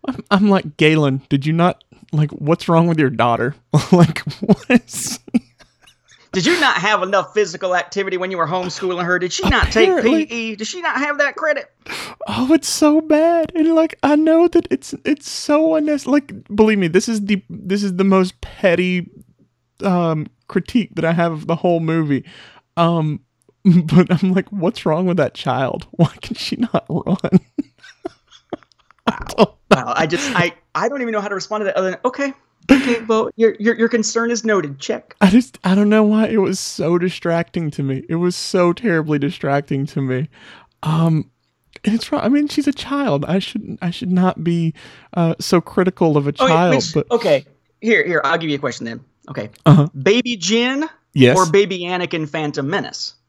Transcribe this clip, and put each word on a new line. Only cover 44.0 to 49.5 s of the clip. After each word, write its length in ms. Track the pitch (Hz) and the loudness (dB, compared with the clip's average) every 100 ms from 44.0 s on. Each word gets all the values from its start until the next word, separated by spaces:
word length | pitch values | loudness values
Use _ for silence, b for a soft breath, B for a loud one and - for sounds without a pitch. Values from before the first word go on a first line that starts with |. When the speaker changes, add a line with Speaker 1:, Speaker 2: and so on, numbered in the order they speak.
| 185 | -2
Speaker 1:
not 300 | 180 185 - | 2 0 0
be, 300 | 165 170 165 B B B B | -2 0 -2 B B B B
uh, 200 | - 165 - | -2 -2 -2
so 220 | - 180 | 0 0
critical 560 | - - 185 - 165 147 | 2 0 0 2 2 2
of 100 | 143 | -2
a 40 | |
Speaker 2:
Okay, 160 | 143 262 | 0 2
Speaker 1:
child, 300 | 165 175 262 | 4 4 2
Speaker 2:
which, 180 | 165 | 0
Speaker 1:
but 160 | 160 - | -4 -2
Speaker 2:
okay, 340 | 240 190 139 - _ _ _ | -2 2 0 0 _ _ _
here, 240 | 214 208 151 | 0 2 2
here, 160 | 165 | 0
I'll 140 | 139 170 | 0 -2
give 100 | 160 | -2
you 80 | 139 | -4
a 40 | |
question 260 | 139 113 117 | -4 -6 -12
then. 180 | 117 - _ - | -12 -18 _ -14
Okay. 220 | 139 107 | -10 -10